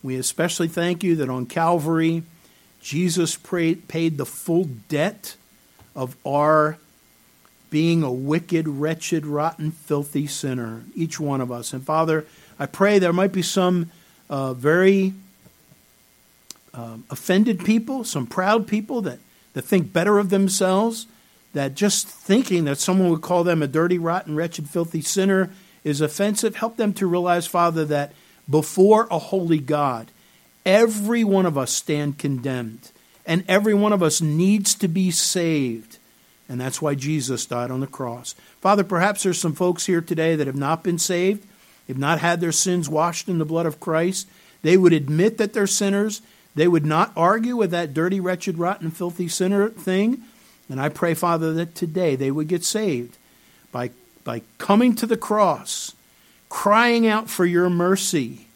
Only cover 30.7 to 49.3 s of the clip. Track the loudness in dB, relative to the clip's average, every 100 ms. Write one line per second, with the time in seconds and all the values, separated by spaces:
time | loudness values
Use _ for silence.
30.7 | 6 4 2 -2 2 4 4 2 0 -2
31.7 | -4 -2 -2 -2 -4 -4 -4 -4 -6 -8
32.7 | -12 -20 _ _ _ -4 -4 2 2 4
33.7 | 2 4 4 2 2 0 2 2 2 0
34.7 | 0 0 0 0 0 -2 -2 0 0 -2
35.7 | -6 -12 -20 _ _ _ _ -12 -6 -6
36.7 | -4 -4 -2 -2 -4 -2 -6 -4 -6 -4
37.7 | -6 -8 -8 -10 -10 -14 -18 -20 _ 2
38.7 | 2 2 2 0 0 -2 -2 -2 0 0
39.7 | 0 0 -2 0 -2 0 0 -2 -2 -2
40.7 | -2 -2 -2 -2 0 0 -2 -8 _ _
41.7 | _ -10 -4 0 2 0 0 0 0 0
42.7 | 0 0 0 0 -2 -4 -2 -2 -2 -2
43.7 | -4 -2 0 0 -4 -10 _ -20 _ 4
44.7 | 6 8 6 2 2 2 2 -2 0 0
45.7 | 0 0 0 -2 -4 _ _ _ 0 4
46.7 | 4 2 2 0 2 2 2 0 0 0
47.7 | 0 -2 -2 -2 -2 -2 -4 -4 -2 -4
48.7 | -2 -8 -6 -8 -6 -6